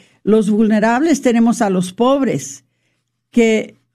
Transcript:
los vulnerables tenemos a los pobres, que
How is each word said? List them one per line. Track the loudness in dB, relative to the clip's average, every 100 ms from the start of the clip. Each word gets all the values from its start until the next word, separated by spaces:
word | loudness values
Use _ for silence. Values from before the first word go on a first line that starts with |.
| _ _
los | 0 0 2
vulnerables | 0 2 2 0 0 0 0
tenemos | 0 0 0 0
a | -2
los | -2 -4
pobres, | -2 0 0 -2 -4 -8 -18 _ _ _ _ _ _ _
que | 0 2 0 -4 -14 _